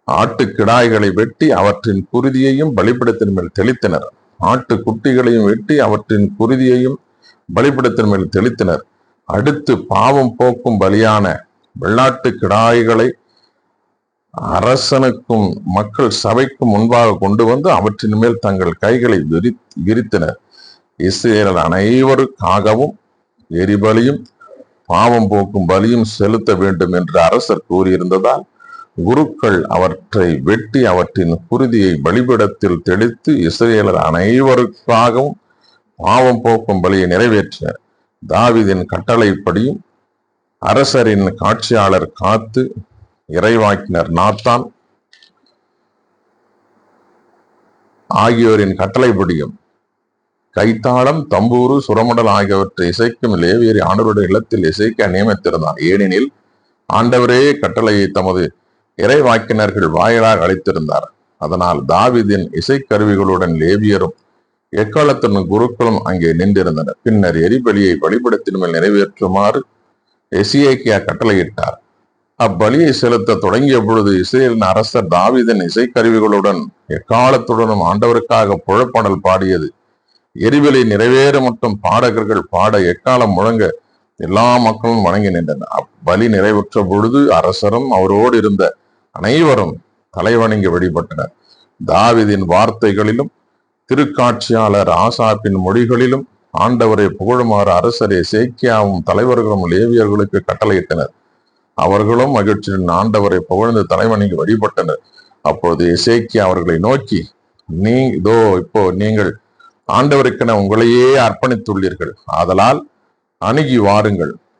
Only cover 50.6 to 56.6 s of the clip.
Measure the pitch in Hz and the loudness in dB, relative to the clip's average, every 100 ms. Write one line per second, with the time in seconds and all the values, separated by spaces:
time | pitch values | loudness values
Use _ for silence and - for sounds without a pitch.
50.6 | 107 110 123 123 127 160 - 95 113 123 | 0 0 0 2 2 0 -2 0 0 2
51.6 | 123 139 131 107 117 117 113 101 98 98 | 2 0 0 0 0 0 2 2 0 0
52.6 | 95 - 87 90 117 117 120 92 85 113 | -2 -2 -4 0 -2 -2 -2 0 0 2
53.6 | 113 104 87 98 110 104 90 107 - 110 | 2 2 0 0 0 0 0 -2 -2 -2
54.6 | 82 80 110 113 101 92 107 98 90 85 | -2 -2 -2 0 -2 0 0 -2 -2 -4
55.6 | 78 - 80 98 98 92 139 - _ _ | -4 -4 0 0 0 0 -4 -8 _ _